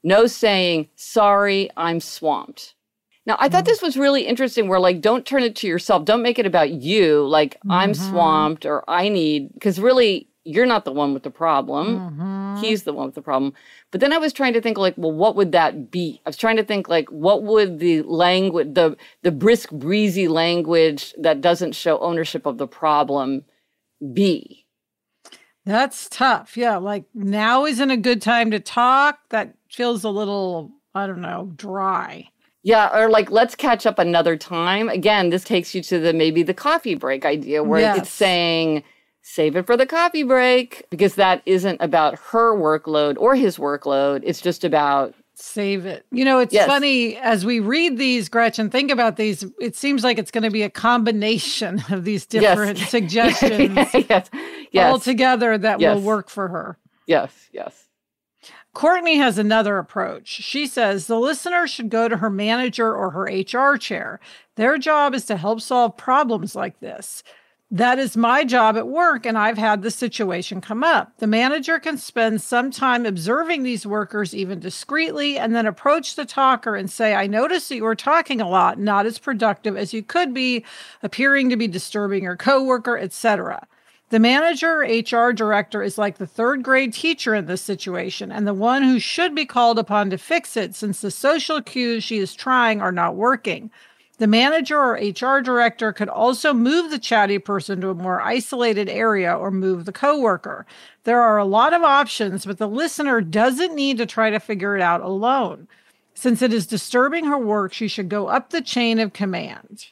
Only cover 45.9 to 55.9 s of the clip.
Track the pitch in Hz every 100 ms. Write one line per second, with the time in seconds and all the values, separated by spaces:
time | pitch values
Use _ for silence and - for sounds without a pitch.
45.9 | 170 _ 247 269 262 247 208 254 277 285
46.9 | 262 233 226 254 214 196 240 202 285 339
47.9 | 240 262 247 190 233 226 226 214 254 285
48.9 | 254 226 180 214 185 190 - 240 - 277
49.9 | 277 247 226 202 233 220 214 208 - 226
50.9 | 240 226 214 214 220 - - 208 190 131
51.9 | 190 180 202 - 220 214 185 208 190 196
52.9 | 240 180 208 233 - 262 214 269 196 277
53.9 | - - 196 - 277 - - - 190 185
54.9 | 254 240 247 262 247 233 220 214 196 160